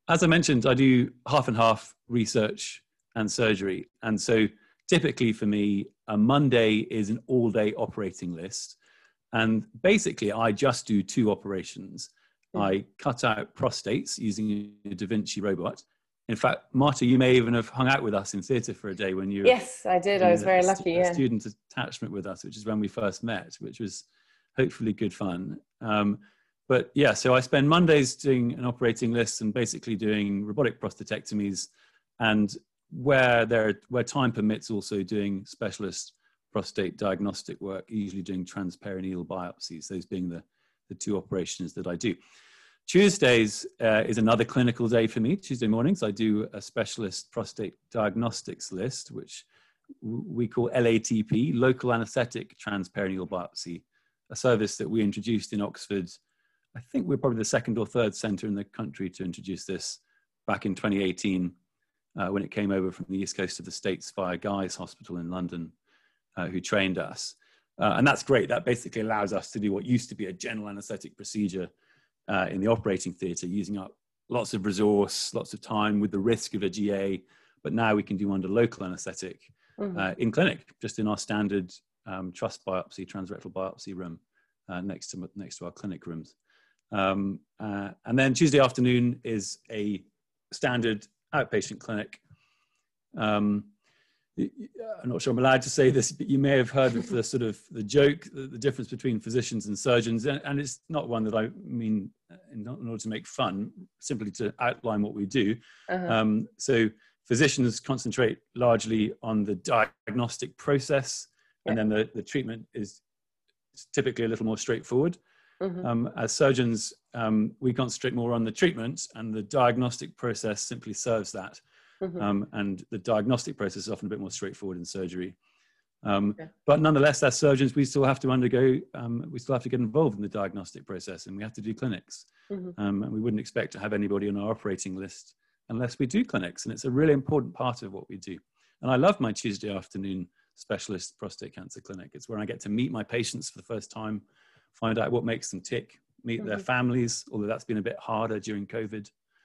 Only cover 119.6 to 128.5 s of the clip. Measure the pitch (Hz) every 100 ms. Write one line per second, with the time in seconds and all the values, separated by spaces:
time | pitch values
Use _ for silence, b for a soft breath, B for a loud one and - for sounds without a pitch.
119.6 | 123 120 123 123 - - 120 110 110 101
120.6 | - 120 110 98 123 113 - 98 92 -
121.6 | _ b b b 185 175 104 101 - 107
122.6 | 101 92 - 107 117 107 110 120 - -
123.6 | 98 101 101 101 98 107 95 - 95 -
124.6 | 98 87 87 98 90 90 92 - _ _
125.6 | _ _ _ _ 107 98 104 107 160 _
126.6 | - 147 156 143 147 - 135 - 147 135
127.6 | 131 147 127 139 135 127 131 127 123